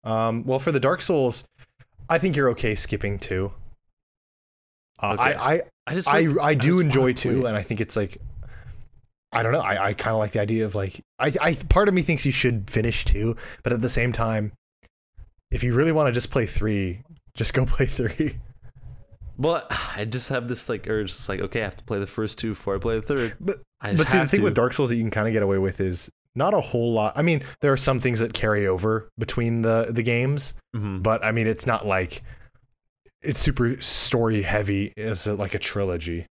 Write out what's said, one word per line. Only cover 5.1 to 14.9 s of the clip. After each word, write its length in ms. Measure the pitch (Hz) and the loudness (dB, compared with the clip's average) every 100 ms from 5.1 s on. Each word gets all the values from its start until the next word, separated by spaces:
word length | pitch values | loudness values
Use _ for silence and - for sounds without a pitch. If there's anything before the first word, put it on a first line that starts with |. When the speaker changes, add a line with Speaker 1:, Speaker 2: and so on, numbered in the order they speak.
| 101 | 0
Speaker 2:
Okay. 160 | 127 | 0
Speaker 1:
I, 200 | 147 120 | 2 0
I, 80 | 165 - _ - | 0 -2 _ -6
Speaker 2:
I 80 | |
just 140 | 165 175 | -4 2
Speaker 1:
I, 120 | 151 | 4
Speaker 2:
like, 180 | 165 151 | 4 2
Speaker 1:
I 40 | 147 | 2
Speaker 2:
I 60 | |
Speaker 1:
do 60 | 151 | 4
Speaker 2:
just 140 | 135 180 | 4 4
wanna 80 | 160 | 4
Speaker 1:
enjoy 160 | 135 | 4
Speaker 2:
play 80 | 127 | 4
Speaker 1:
two, 320 | 123 - 131 123 | 2 0 2 0
Speaker 2:
it. 20 | |
Speaker 1:
and 80 | 107 | -2
I 60 | |
think 180 | 95 107 | -2 -4
it's 160 | 107 - | -2 -2
like, 220 | 101 - - - - - - - - - _ _ _ | -2 -6 -14 -12 -12 -14 -14 -16 -18 -20 _ _ _
I 100 | 113 | -2
don't 100 | 113 | 0
know. 80 | 143 | 0
I, 280 | 98 98 98 | 0 0 0
I 60 | |
kinda 220 | 104 113 110 | 0 0 0
like 160 | 107 | 0
the 80 | 117 | 0
idea 240 | 104 113 | 0 0
of, 100 | 110 | 0
like, 260 | 101 95 - _ _ | -2 -6 -8 _ _
I, 140 | 139 156 | -2 2
I, 140 | 156 160 - | 0 -2 4
part 200 | 185 208 | 6 6
of 60 | |
me 60 | 185 | 4
thinks 220 | 175 156 143 | 2 0 2
you 60 | |
should 380 | 131 127 117 101 | 2 2 0 -2
finish 340 | - 113 - | 0 0 0
two, 320 | - 101 110 113 - - | 4 4 2 -2 -10 -8
but 100 | - | -2
at 80 | 117 | 0
the 60 | 120 | 0
same 220 | - 120 | 2 0
time, 400 | 113 113 110 107 - _ _ _ | 0 0 0 -2 -8 _ _ _